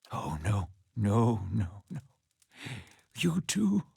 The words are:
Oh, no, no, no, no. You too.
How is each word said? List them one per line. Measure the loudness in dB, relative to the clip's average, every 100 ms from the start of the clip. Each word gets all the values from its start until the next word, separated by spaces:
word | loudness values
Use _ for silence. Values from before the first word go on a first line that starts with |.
| -10
Oh, | -8 -6 -4
no, | 0 0 0 -8 _ -2
no, | 2 4 4 2 -2
no, | -2 -2 -6 -12
no. | -12 -12 _ _ _ _ -16 -14 -12 -16 -20 _ -2
You | 0 0 0
too. | 0 2 2 -2